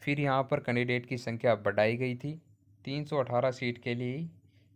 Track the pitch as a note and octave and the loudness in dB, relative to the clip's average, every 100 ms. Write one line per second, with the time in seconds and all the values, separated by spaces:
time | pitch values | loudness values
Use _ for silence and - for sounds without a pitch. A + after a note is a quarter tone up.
0 | - C#3+ C#3+ C3 C3 D3 C#3+ A#2+ B2 B2 | -4 0 2 2 2 -2 0 0 2 0
1 | B2 B2+ - A2+ B2 G#2+ G#2 G#2 G#2+ A#2+ | -2 -6 -4 0 2 2 2 4 4 4
2 | B2+ B2 C#3+ D#3+ - _ _ _ - C#3+ | -2 -4 -6 -10 -14 _ _ _ -6 -6
3 | D3 D3+ A#2+ B2 C3 B2 B2 A#2+ - A#2+ | -2 0 2 2 2 0 -2 -2 -2 -2
4 | B2 C3+ E3 - - _ _ | -2 -4 -8 -12 -20 _ _